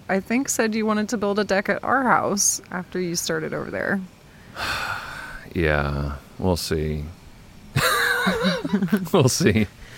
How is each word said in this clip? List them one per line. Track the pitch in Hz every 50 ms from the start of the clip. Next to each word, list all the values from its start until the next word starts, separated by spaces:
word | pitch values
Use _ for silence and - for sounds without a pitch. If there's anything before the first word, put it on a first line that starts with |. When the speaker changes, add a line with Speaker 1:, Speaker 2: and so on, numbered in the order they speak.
| - -
Speaker 1:
I | 202 196
think, | 190 - 226 254 277 -
said | - - 226 226 214
you | 226 214
wanted | 220 214 214 208 -
to | 247 202
build | 202 202 202 208
a | 208
deck | - 190 196 - -
at | 196 - -
our | - 240 269 262
house | 226 170 - - 120 196 202 - - - - - -
after | - 180 175 - - 185
you | 185 170 170
started | 170 - - 165 160 156 151
over | 156 151 - -
there. | - - - - 196 196 185 - - - - - - - - - -
Speaker 2:
<sighs> | - - - - - - - - - - - - - - - - - - -
Yeah. | - 92 82 76 76 73 71 71 71 71 73 71 71 67 - - - -
We'll | - 92 87
see. | 80 - - 82 78 76 78 78 76 73 80 90 - - - - - - - - - - - -
<laughs> | - 508 523 - - - - 453 480 480 - 539 453 494 554 539 480 392 - - 190 196 165 214 190 185 -
We'll | - 180 127 123
see. | - - 170 214 196 220 104 - - - - - -